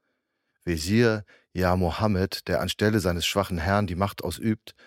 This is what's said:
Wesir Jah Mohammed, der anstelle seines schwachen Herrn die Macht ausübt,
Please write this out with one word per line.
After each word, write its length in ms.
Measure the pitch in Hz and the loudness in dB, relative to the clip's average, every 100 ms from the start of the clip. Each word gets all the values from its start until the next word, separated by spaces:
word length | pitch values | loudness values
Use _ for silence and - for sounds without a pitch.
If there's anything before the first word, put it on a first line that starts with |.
| _ _ _ _ _ _ | _ _ _ _ _ _
Wesir 600 | - 82 82 107 120 107 98 - _ | -4 -2 2 4 4 2 -6 -20 _
Jah 240 | - 90 92 | -2 2 2
Mohammed, 720 | 87 78 110 92 95 - - | 0 0 0 0 -2 -4 -4
der 120 | 87 | -2
anstelle 380 | 90 - 107 107 | -2 0 2 2
seines 260 | 90 85 | 0 -2
schwachen 340 | - 101 95 87 | -2 -2 -2 -2
Herrn 280 | 85 101 104 | 0 0 0
die 80 | |
Macht 300 | 87 101 - | -2 -4 -4
ausübt, 500 | - - 113 110 - - | -8 -4 -2 -2 -4 -20